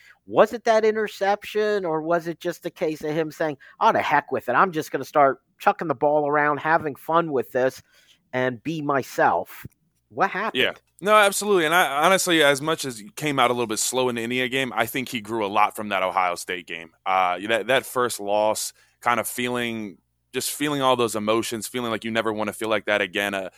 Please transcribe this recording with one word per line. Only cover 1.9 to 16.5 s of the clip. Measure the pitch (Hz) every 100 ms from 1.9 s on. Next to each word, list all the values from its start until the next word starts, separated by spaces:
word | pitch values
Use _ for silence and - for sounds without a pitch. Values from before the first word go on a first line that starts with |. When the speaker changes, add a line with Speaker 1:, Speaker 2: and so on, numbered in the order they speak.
| 156
Speaker 1:
was | 160 170 165
it | 160
just | 175 - 170
a |
case | - 160 151
of | 156
him | 156 156
saying, | - 156 139 - -
"Oh, | 220
to | 190
heck | - 147 -
with | 123 -
it. |
I'm | 127 196
just | 156 -
gonna | 143
start | 127 151 139 - _ -
chucking | 208 - 170
the |
ball | 120 147 151 147
around, | 147 147 143
having | 156 160 156 127
fun | - 165 165
with | 131 -
this, | 127 131 - _ _ _ _ _
and | 127 127 117
be | 147 165
myself"? | 143 139 - - 139 87 - - - _ _ _ _
What | 110 190
happened? | 185 214 127
Speaker 2:
Yeah. | 104 82 _ -
No, | 190
absolutely. | 214 202 196 208 190 156
And |
I, | 175 151 143 165
honestly, | 190 185 165
as | 143 139
much | 156 160 139
as | 113
he | 101
came | - 151 139
out | 123
a |
little | 120 113
bit | 107
slow | - 127 127
in |
the | 120
Indiana | 113 127 127
game, | 135 131
I | 104 113
think | 139 120
he | 117
grew | 104 113
a | 98
lot | 104 101 113
from | 104
that | 95
Ohio | 92 92 90 87
State | -